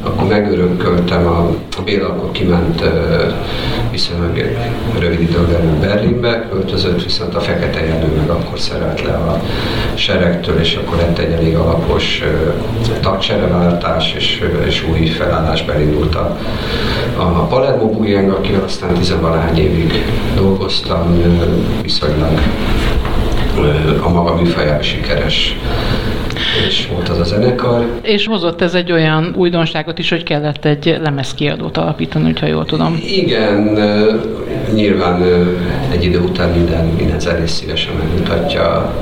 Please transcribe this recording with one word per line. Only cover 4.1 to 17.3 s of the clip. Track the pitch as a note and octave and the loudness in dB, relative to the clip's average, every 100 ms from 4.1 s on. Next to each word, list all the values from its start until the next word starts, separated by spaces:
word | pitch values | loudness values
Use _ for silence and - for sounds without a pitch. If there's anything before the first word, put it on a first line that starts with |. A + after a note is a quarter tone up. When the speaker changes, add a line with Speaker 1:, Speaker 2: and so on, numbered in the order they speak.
| F2 E2+ - - - - - - - | 0 -2 -2 -2 -2 -4 -2 -2 0
Speaker 1:
rövid | E2+ E2+ | 0 0
időn | E2 E2+ E2+ | 0 2 2
belül | E2 E2 - | 2 2 2
Berlinbe | G2 G#2 - A#2+ A#2 A2+ - | 2 2 2 2 0 -2 -2
költözött, | F#2+ F#2 F2 F2+ F2 | -4 -2 -2 0 0
viszont | F2 - F2+ E2+ | 0 0 0 0
a | |
Fekete | E2+ - E3+ - D#3+ | -2 -2 -2 -2 0
Jenő | D#3+ D#3 D3+ | 0 0 0
meg | D3+ | 0
akkor | E3+ - - | 0 -2 -2
szerelt | - - D#2+ D#2 | -2 -2 -4 -4
le | - | -2
a | D#2+ E2 E2 - - E2 E2 - | -2 0 -2 -2 -2 -2 -2 -2
seregtől, | D#2+ - F#2+ F2 F2 - D#2+ | -2 0 2 2 0 -2 0
és | E2 - | 0 0
akkor | - E2 | -2 0
lett | D#2+ E2 | 0 0
egy | E2 | 0
elég | E2 D#2+ D#2+ | 2 2 2
alapos, | E2 E2 - - - - | 0 0 0 0 0 -2
ö, | - D3+ D#3+ - - - - F#3+ | -2 0 0 -2 -2 -2 0 0
tagcsereváltás, | F#3+ F#3+ - G#2+ F3 F3 F3 F2 F2 E2 E2 | 0 -2 -2 0 0 2 2 0 0 -2 -2
és, | - - - | -2 -2 -2
ö, | E2+ E2 D#2+ | -2 0 0
és | - E2 | -2 -2
új | E2 D#2+ | 0 0
felállásban | D#2+ D#2 D#2+ D#2+ D#2+ D#2+ D2+ | 0 -2 0 0 -2 -2 0
indult | D2+ D2+ D2+ - | 0 2 0 0
a, | - - - - - - - - - - | -2 -4 -4 -4 -4 -2 -2 -2 -2 -2
a | F2 | 0